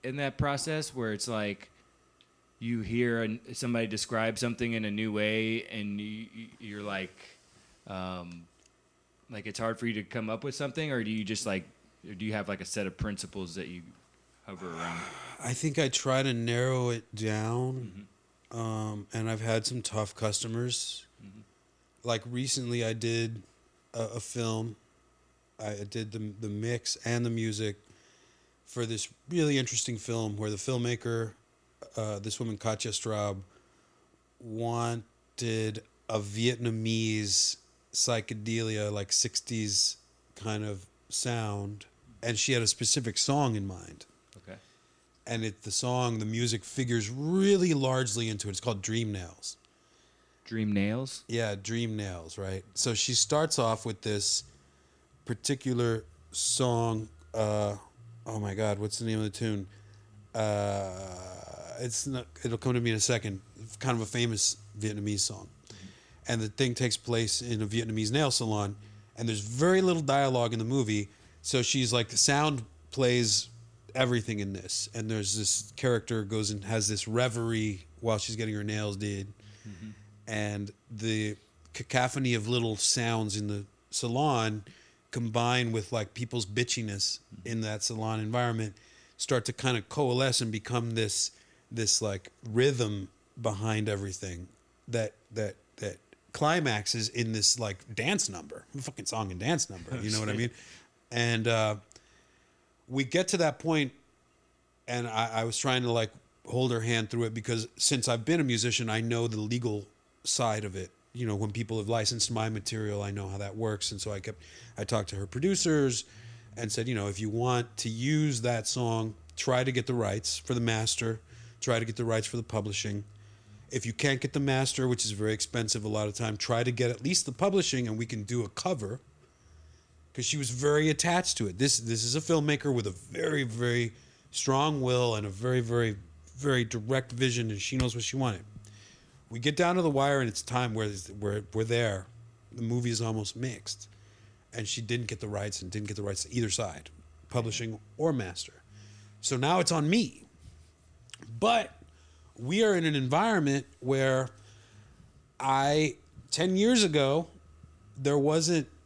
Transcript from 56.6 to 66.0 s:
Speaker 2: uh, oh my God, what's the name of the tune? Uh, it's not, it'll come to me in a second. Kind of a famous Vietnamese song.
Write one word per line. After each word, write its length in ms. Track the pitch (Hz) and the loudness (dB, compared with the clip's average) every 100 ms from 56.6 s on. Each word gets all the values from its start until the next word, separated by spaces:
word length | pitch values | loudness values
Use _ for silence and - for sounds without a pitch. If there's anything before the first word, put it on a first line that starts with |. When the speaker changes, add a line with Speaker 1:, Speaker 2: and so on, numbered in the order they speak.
| 127 117 117 110 110 - - | 4 4 2 0 -4 -14 -8
Speaker 2:
uh, 420 | 113 107 107 104 101 - - - - - | 0 2 2 0 -2 -12 -20 -20 -16 -8
oh 120 | 110 | -4
my 140 | 104 98 | -4 0
God, 220 | 107 101 | 0 0
what's 200 | 104 - | -2 -2
the 60 | 113 | -2
name 120 | 110 | 0
of 60 | |
the 60 | 107 | -2
tune? 360 | - 113 104 95 - - - - - - | -2 -2 -2 -6 -14 -20 -20 -20 -20 -10
Uh, 580 | 113 107 104 101 98 95 92 95 92 92 92 - - - - | -2 0 2 0 -2 -4 -8 -10 -12 -12 -14 -14 -14 -12 -8
it's 280 | 127 - 143 | -4 -4 -4
not, 180 | 131 117 - | -4 -6 -6
it'll 140 | 123 113 | -4 0
come 160 | 131 | 2
to 80 | 123 | 2
me 100 | 117 | 2
in 40 | 110 | 2
a 40 | |
second. 400 | - 117 107 98 - - 113 - | 2 2 0 -6 -10 -18 -16 -4
Kind 160 | 131 117 | 0 0
of 60 | |
a 40 | 110 | 0
famous 520 | 123 120 104 - - - 104 | 0 0 2 0 0 -12 -6
Vietnamese 400 | 107 104 104 101 | -4 -2 -2 0
song. 260 | - 98 92 - - 98 95 - | -2 -4 -14 -20 -20 -18 -18 -20